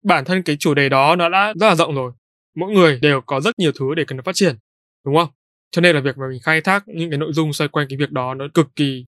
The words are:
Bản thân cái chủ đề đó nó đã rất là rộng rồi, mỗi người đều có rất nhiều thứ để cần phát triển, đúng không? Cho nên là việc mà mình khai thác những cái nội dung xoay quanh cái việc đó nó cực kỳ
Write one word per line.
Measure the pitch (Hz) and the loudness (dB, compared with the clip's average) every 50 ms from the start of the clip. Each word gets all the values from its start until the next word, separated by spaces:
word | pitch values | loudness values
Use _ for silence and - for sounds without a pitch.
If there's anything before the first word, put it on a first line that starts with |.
| - | 2
Bản | 202 180 147 135 | 2 2 2 2
thân | 165 185 190 | 0 -2 -2
cái | 175 - 147 147 | 0 -2 -4 0
chủ | - 165 143 | 0 0 2
đề | 143 139 139 | 2 2 2
đó | 135 135 135 151 170 | 4 4 4 4 4
nó | 180 170 170 | 4 2 2
đã | 180 190 202 214 214 170 | 2 2 0 0 0 2
rất | 208 | 2
là | 220 180 | 4 4
rộng | 160 170 - 147 | 4 0 0 -2
rồi, | 139 127 123 120 _ _ _ _ _ _ _ _ | -6 -6 -8 -12 _ _ _ _ _ _ _ _
mỗi | 156 175 196 | -8 -6 2
người | 214 190 175 156 139 123 | 4 4 6 4 4 4
đều | 135 147 143 135 | 2 2 2 2
có | - - 143 131 | -2 -4 -4 -2
rất | 147 220 240 - | -2 -2 -2 0
nhiều | 185 151 | -2 -2
thứ | 139 - 135 131 156 | -2 -2 -6 -4 -4
để | 165 143 | -4 -6
cần | - 139 131 | -6 -8 -8
phát | 127 180 185 | -8 -6 -6
triển, | - 202 165 113 107 _ _ _ _ _ _ _ _ _ | -4 -4 -6 -6 -6 _ _ _ _ _ _ _ _ _
đúng | 139 143 | 0 0
không? | 160 170 156 _ _ _ _ _ _ _ _ | 0 0 0 _ _ _ _ _ _ _ _
Cho | - 170 | -2 2
nên | 175 180 160 | 4 4 4
là | 147 | 4
việc | 131 139 127 139 | 0 -2 -4 -4
mà | 131 131 | -10 -10
mình | 131 123 | -10 -6
khai | - 160 156 156 | -2 0 0 0
thác | 156 190 190 202 202 | 2 0 -2 -2 -2
những | - - 165 165 170 | -6 -8 -8 -6 -4
cái | 151 143 | -4 -4
nội | 156 156 | -4 -2
dung | 147 156 160 151 | -2 -2 -2 -2
xoay | 143 - 151 143 | -2 -4 -6 -4
quanh | - 151 143 139 | -2 -4 -4 -4
cái | 139 135 | -4 -4
việc | 147 - | -4 -4
đó | 147 135 127 127 131 | -2 -4 -4 -4 -6
nó | 135 139 147 _ | -8 -10 -2 _
cực | 175 151 127 _ | 0 0 0 _
kỳ | - 147 139 131 127 123 _ _ | -4 -2 -2 -4 -8 -14 _ _